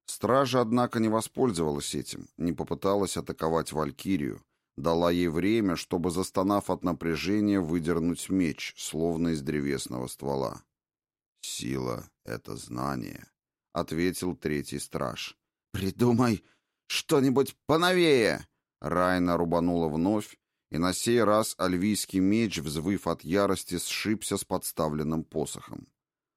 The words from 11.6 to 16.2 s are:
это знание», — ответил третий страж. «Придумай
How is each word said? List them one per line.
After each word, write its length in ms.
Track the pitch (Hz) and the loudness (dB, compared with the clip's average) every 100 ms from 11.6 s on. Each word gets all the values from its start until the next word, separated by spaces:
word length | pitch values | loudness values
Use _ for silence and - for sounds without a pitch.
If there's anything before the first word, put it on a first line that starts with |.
| 60 65 62 58 - _ | -6 -4 -4 -6 -10 _
это 320 | - 57 - 55 | -12 -12 -10 -14
знание», — 720 | 58 60 67 67 50 - - _ _ _ _ | -10 -6 -4 -6 -8 -12 -20 _ _ _ _
ответил 640 | 80 85 80 87 85 90 82 | -6 -4 0 0 0 -4 -4
третий 420 | 78 73 67 71 | -2 -4 -4 -8
страж. 600 | - - 67 58 - - _ _ _ | -8 -6 -6 -6 -12 -16 _ _ _
«Придумай 720 | 92 95 - 120 117 | -6 -4 2 4 4